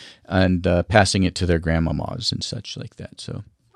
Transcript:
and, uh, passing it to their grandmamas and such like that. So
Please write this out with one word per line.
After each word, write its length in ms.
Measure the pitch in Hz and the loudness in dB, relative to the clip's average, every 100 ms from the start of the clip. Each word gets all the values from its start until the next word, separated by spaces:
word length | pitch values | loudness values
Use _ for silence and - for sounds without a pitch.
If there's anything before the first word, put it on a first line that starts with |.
| - - - | -20 -20 -2
and, 400 | 95 92 90 90 | 2 4 2 2
uh, 160 | 87 | 2
passing 380 | - 107 95 101 | 4 4 4 4
it 120 | 92 - | 0 0
to 100 | 90 | 0
their 140 | 82 | 0
grandmamas 720 | 85 80 80 78 - - 117 | 2 0 0 -2 -6 -6 -6
and 120 | - | -6
such 320 | - 113 - - | -6 -10 -12 -12
like 200 | - - | -14 -16
that. 240 | - - | -18 -16
So 220 | - - - _ _ | -12 -12 -14 _ _